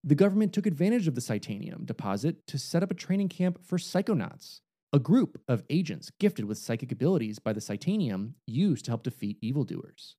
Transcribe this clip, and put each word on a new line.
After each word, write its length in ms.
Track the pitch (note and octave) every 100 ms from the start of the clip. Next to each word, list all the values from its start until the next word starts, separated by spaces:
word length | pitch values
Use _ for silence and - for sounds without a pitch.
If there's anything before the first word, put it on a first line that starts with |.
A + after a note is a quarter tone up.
The 100 | C#3+
government 400 | D3 G3 G3 G#3+
took 140 | - G3+
advantage 400 | D3 F#3 A#3+ E3
of 80 | B2
the 60 |
Psitanium 640 | - G#2+ - G#2 G#2+ - -
deposit 600 | A2 G2+ G2 C#3 E3 -
to 140 | C#3
set 240 | - E3+
up 80 | F#3
a 20 |
training 360 | F3 - G3 G3
camp 360 | - F3+ F3 -
for 140 | F3+
psychonauts, 800 | - A3+ G3 G3 F#2 - - - _ _ _
a 60 | C#3+
group 420 | B2 A#3 G3+ - -
of 160 | A#2+ -
agents 400 | D#3+ E3 F2+ - _
gifted 260 | G3+ - G#2
with 140 | G#2+
psychic 320 | - A2+ B2
abilities 480 | G#2+ C#3 F3+ A2 G#2
by 120 | -
the 100 | G#2+
Psitanium 720 | - G#2 - G#3+ D3 F#2+ G#2+ - -
used 400 | A#2+ G3 C#3+ -
to 60 |
help 100 | A2+
defeat 380 | - - G#2 G#2
evildoers. 760 | A2 C#3 C3 - - - -